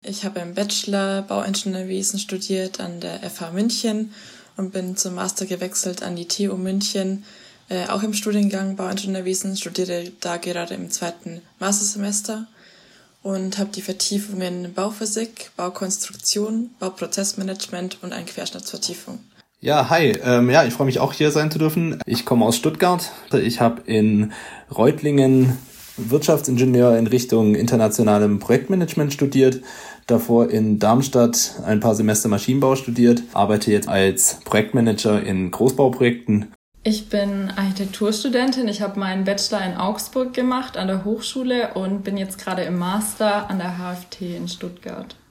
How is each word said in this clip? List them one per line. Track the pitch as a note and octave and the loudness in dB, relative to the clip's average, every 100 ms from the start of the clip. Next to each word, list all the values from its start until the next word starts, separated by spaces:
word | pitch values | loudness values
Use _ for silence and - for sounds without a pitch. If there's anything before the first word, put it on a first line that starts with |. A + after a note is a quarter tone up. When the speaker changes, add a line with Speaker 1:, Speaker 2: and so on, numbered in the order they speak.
Speaker 1:
Ich | - G3+ | -10 -8
habe | G3+ F#3+ | -6 -6
im | E3+ | -8
Bachelor | F3+ G3+ - - G3 G3 G3 | -4 -2 -4 -2 -2 0 -2
Bauingenieurwesen | G3 G3+ G3 G3 G3 F#3+ F#3 F#3+ G3 G3+ | -2 -4 -2 -4 -4 -6 -4 -4 -4 -4
studiert | - F#3+ G3 F#3+ F#3+ F#3+ | -6 -8 -4 -4 -4 -8
an | F3+ F3 | -10 -10
der | F3 E3+ | -10 -10
F | F3+ - | -12 -10
H | E3+ | -8
München | F3 A3+ A#3+ A#3 G#3+ A3 - - - - - | -2 -2 0 -2 -2 -4 -10 -20 -20 -20 -8
und | F#3+ | -6
bin | F#3+ F#3 F#3+ | -4 -6 -6
zum | F#3+ F3+ | -6 -6
Master | F#3 - F#3+ | -6 -6 -6
gewechselt | F3+ F#3 - - F3+ | -6 -6 -4 -6 -6
an | F#3 | -8
die | F3 E3+ | -8 -6
T | - G3+ | -2 -2
U | F#3+ | -2
München, | F#3 F#3+ G3+ G3+ F#3+ G3 - - - - _ | -2 -2 -2 -2 -4 -4 -8 -20 -20 -20 _
äh, | F#3 F3+ | -6 -4
auch | G3+ | -4
im | G#3+ | -2
Studiengang | G#3 - G#3 G3+ G3 G3 F#3+ | -4 -2 2 2 0 -4 -4
Bauingenieurwesen, | F#3 F#3+ G3 F#3+ F#3 F#3 G3 F#3+ | -6 -4 -4 -4 -2 -4 -4 -6
studiere | - F3+ F3+ F3 F3 - | -6 -4 -4 -4 -8 -10
da | F3 E3+ | -6 -6
gerade | F3 F3 E3+ | -6 -6 -6
im | - F3 | -8 -8
zweiten | - E3+ E3+ - E3+ - _ | -6 -6 -8 -14 -14 -18 _
Mastersemester | F#3+ G3+ G3+ G#3 G3+ G3+ - A3 A3+ _ _ _ _ _ _ _ | -2 -2 -2 -4 -4 -4 -6 -8 -10 _ _ _ _ _ _ _
und | G3 F#3+ F#3+ G3 | -6 -4 -4 -4
habe | G3 | -6
die | G3+ | -6
Vertiefungen | - - - G3+ G3+ G3 F#3 F3+ F3+ | -8 -4 -2 -2 -4 -6 -6 -6 -8
Bauphysik, | F3 G3 G#3+ G#3+ G#3+ A3+ - - - | -4 -6 -4 -6 -4 -6 -10 -18 -8
Baukonstruktion, | F3+ F#3+ F#3+ F#3+ - - - G#3 G#3 A3+ A#3+ - | -8 -6 -6 -4 -6 -6 -4 -2 -2 -2 -4 -6
Bauprozessmanagement | F#3+ F#3+ E3+ - G3 - F#3+ G3 - F3+ F3+ - | -8 -6 -8 -4 -4 -4 -6 -6 -8 -8 -8 -10
und | F3+ | -12
eine | - F3 | -10 -12
Querschnittsvertiefung. | - - - - - - F3+ - - - _ _ _ | -10 -10 -10 -12 -8 -8 -10 -12 -16 -16 _ _ _
Speaker 2:
Ja, | - D3 A#2+ | 0 2 4
hi. | E3 D3 G#2+ | 4 4 2
Ähm, | B2+ B2 B2 | 2 4 6
ja, | C#3 | 6
ich | B2+ | 4
freue | - C3+ | 2 0
mich | B2+ | 2
auch, | C#3 | 0
hier | - D3+ | 2 2
sein | D3+ D3+ | 2 0
zu | D#3 | 2
dürfen. | D#3 D#3 E3 - - | 0 2 -2 -4 -2
Ich | A#2 | -2
komme | - A#2+ | 2 4
aus | A2 A#2 | 4 4
Stuttgart. | D#3 D#3 F3+ F3+ - - - | 0 2 2 2 -2 -12 -2
Ich | - G#2+ A#2 | 0 2 2
habe | A#2 A#2 - | 2 0 -2
in | A2+ G#2+ G#2 G#2+ - - - - | 2 4 4 0 -4 -16 -18 -12
Reutlingen | - A#2 C#3+ D3+ C#3+ C3+ C3 B2+ B2+ - - - - | 4 4 4 2 4 6 6 6 2 -8 -20 -20 -10
Wirtschaftsingenieur | A2 C#3+ D3+ D#3 D#3 B2 C3 B2 B2 A#2 | 0 2 4 2 4 4 4 6 6 6
in | A2+ | 4
Richtung | B2 B2 A2+ G#2+ | 2 4 4 6
internationalem | G#2+ A#2 A#2+ A2 G#2+ G#2+ G#2 G#2+ G2+ | 4 4 4 2 2 4 4 4 2
Projektmanagement | - A#2+ - F#3+ E3 - D3 | 2 2 4 0 0 0 0
studiert. | C#3 C#3 C#3 C3 B2+ - - - - - | 0 0 6 6 4 -6 -18 -18 -18 0
Davor | A#2 - A#2 A#2 | 0 4 4 4
in | A2 A2 G#2 | 2 2 4
Darmstadt | G#2 A#2+ C3+ C3 A#2+ A#2+ - - | 4 4 4 4 4 4 -2 -4
ein | - G#2+ | 0 2
paar | A#2+ | 4
Semester | G#2+ A2 G#2+ A2+ | 4 4 2 2
Maschinenbau | G2+ - C3 C3+ C3+ | 0 2 2 4 2
studiert. | - A#2+ A#2+ A#2+ - | 0 4 6 6 2
Arbeite | - G2+ G#2+ G#2+ | 0 2 2 4
jetzt | G#2 - | 2 2
als | G2 G2 F#2+ - - | 4 4 4 0 -2
Projektmanager | - G#2 G#2+ C3 A#2 G#2+ A2 G#2 | 0 0 2 2 2 2 2 2
in | - F#2+ F#2 | 2 -2 -2
Großbauprojekten. | - C3 C3 C3+ B2 B2 A#2+ - G#2 G2+ - _ _ | 2 2 4 2 4 2 2 0 0 0 -12 _ _
Speaker 3:
Ich | - G#3+ - | -2 -2 -2
bin | G#3 G3+ G3 F#3+ F#3+ | -2 -2 -2 -4 -2
Architekturstudentin. | G3 F#3+ G3 - G#3 G#3 C#4 B3 B3+ C4 A#3 | -2 -2 -4 -2 -2 0 0 2 2 0 -2
Ich | G#3 | -2
habe | G#3 G3 | -4 -4
meinen | G3 F#3+ | -4 -2
Bachelor | F#3+ G3+ - G#3 | 0 -2 -2 -2
in | F#3 F3+ | -4 -2
Augsburg | F#3+ G#3+ - C4+ B3+ | -4 -4 -4 -4 -2
gemacht | B3+ B3+ B3+ C4 - | 0 0 0 -4 -4
an | F#3+ | -2
der | F#3+ G3+ | -2 -2
Hochschule | A3 - C4+ B3+ B3 A#3 | -4 -4 -6 -2 0 -2
und | - F#3+ G3+ | -4 -4 -4
bin | F#3+ G3 | -4 -6
jetzt | F#3+ - | -6 -8
gerade | - F#3 | -6 -4
im | D#3+ F3 | -2 -2
Master | F3 G3+ G#3+ - G#3+ G#3 G3+ | -2 -2 -4 -2 0 0 -2
an | F#3+ | -4
der | F3 F3 | -4 -6
H | F3+ | -8
F | F3+ - | -10 -12
T | - F3+ F3 | -12 -10 -8
in | F3 | -8
Stuttgart. | - F3+ F3 - - G3 - _ | -8 -12 -12 -14 -14 -14 -18 _